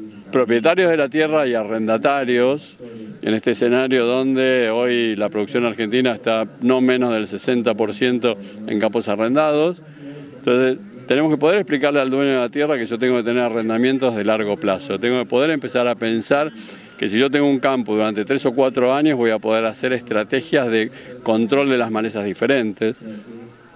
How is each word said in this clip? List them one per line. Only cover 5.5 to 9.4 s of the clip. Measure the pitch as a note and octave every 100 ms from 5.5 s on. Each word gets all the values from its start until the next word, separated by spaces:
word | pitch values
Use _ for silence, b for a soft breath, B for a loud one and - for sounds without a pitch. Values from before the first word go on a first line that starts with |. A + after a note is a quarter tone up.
| C3+ A#2+
argentina | G#2 A2 B2 B2+
está | A2 A#2 A2+ G#2+ -
no | A#2+ B2+
menos | B2+ B2+ B2
del | A2+ G2+
sesenta | G2+ - B2 A#2
por | G#2+ G#2+
ciento | G2+ B2+ B2 A#2+ G2+ G2+ B G#2+
en | G#2+
campos | G#2+ A2+ A2
arrendados. | G2+ A2+ C#3+